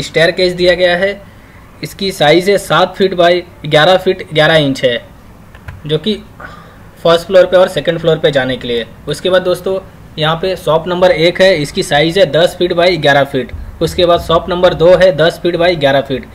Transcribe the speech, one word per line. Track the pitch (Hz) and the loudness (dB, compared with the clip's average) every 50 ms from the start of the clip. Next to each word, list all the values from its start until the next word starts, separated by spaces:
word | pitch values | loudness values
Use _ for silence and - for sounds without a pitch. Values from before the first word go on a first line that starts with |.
staircase | 139 - - 160 160 175 175 185 185 180 | -10 -4 -2 0 0 0 0 0 0 -2
दिया | 175 175 180 175 175 | 0 0 0 0 2
गया | 175 185 175 175 | 2 2 0 0
है। | 175 190 202 202 202 - - - - - - - - - - - - | 0 -2 -4 -4 -8 -14 -20 -20 -20 -20 -20 -20 -20 -20 -20 -16 -14
इसकी | 160 147 - - 196 190 | -14 -14 -10 -8 -6 -6
size | 185 - 156 147 156 175 175 196 | -2 2 2 4 4 4 2 2
है | 202 190 | 0 0
सात | - - 156 160 185 190 - | 0 0 0 0 0 0 0
feet | - 202 185 185 | -2 -2 0 2
by | 175 170 175 175 180 170 - - - - | 2 4 4 2 0 -2 -8 -14 -14 -4
ग्यारह | 156 151 151 151 175 185 | 0 2 4 4 4 2
feet | 185 - 190 185 185 156 - 156 | 2 2 -2 -4 -4 -8 -4 0
ग्यारह | 151 151 156 165 | 0 2 4 2
inch | 160 147 139 131 - - | 2 2 0 0 0 0
है, | 127 120 - - - - - - - - - - - - - - - - - - | -2 -2 -2 -6 -12 -18 -20 -20 -20 -20 -20 -20 -20 -20 -20 -18 -18 -18 -14 -8
जो | 147 151 156 | -6 -6 -4
कि | - 214 208 - - - - - - - - - - - - - - - - - | -4 -4 -6 -6 -8 -16 -20 -20 -20 -20 -20 -20 -20 -20 -20 -20 -20 -20 -14 -2
first | - 165 170 170 - | 0 2 2 2 0
floor | - 190 185 180 | 2 4 4 4
पे | 185 190 | 6 4
और | 180 185 185 | 2 2 2
second | - - - 175 170 165 | 0 -4 -4 -4 -4 -2
floor | 160 160 160 - | 0 0 0 0
पे | - 156 | 0 0
जाने | 143 135 127 131 131 | 0 0 -2 -2 -6
के | 113 - 120 | -6 -6 -6
लिए। | 120 117 113 - - - - 143 | -4 -4 -6 -8 -12 -14 -10 -10
उसके | 147 - - 185 | -8 -6 -2 -2
बाद | 180 185 | -2 0
दोस्तों, | 185 185 180 175 - 196 190 190 - - - - - - - - | 0 -2 -4 -4 -4 -6 -6 -6 -8 -12 -18 -20 -20 -16 -8 -4
यहाँ | 151 156 165 | -2 -2 -2
पे | 160 185 190 185 | -2 -4 -6 -6
shop | 170 - 156 151 160 160 180 | -4 -2 -2 -2 -2 -2 -4
number | 180 175 185 180 | 0 2 2 2
एक | 170 156 160 175 170 - | 2 2 2 0 2 2
है, | 190 190 190 | 2 2 2
इसकी | 156 143 - - 127 | 2 -2 -4 -6 -6
size | 113 - - 143 156 165 165 196 | -4 -2 0 0 0 0 2 0
है | 185 151 | 0 2
दस | 135 151 175 175 - - | 2 0 0 0 0 -2
feet | 180 175 180 | -4 -2 0
by | 170 170 185 185 160 | 0 0 0 0 0
ग्यारह | 143 143 139 143 135 | 0 2 2 2 0
feet। | 135 - 131 120 - - - - - - - | 0 -2 -6 -6 -6 -10 -14 -14 -16 -6 -6
उसके | 165 160 - - 180 | -4 -4 0 0 2
बाद | 170 170 170 | 2 2 0
shop | - - 165 170 170 185 | 0 0 -2 -2 -2 -2
number | 180 180 180 175 170 | -2 0 0 0 2
दो | 147 160 175 180 | 2 4 4 6
है, | 165 185 190 175 | 6 4 2 2
दस | 143 156 170 170 - | 2 0 0 0 -2
feet | - 175 170 | -4 -4 -2
by | 165 170 180 180 | 0 0 0 0
ग्यारह | 160 139 135 139 139 | 0 0 0 0 0
फीट। | 135 - 131 123 107 - - | -2 -2 -6 -8 -8 -12 -20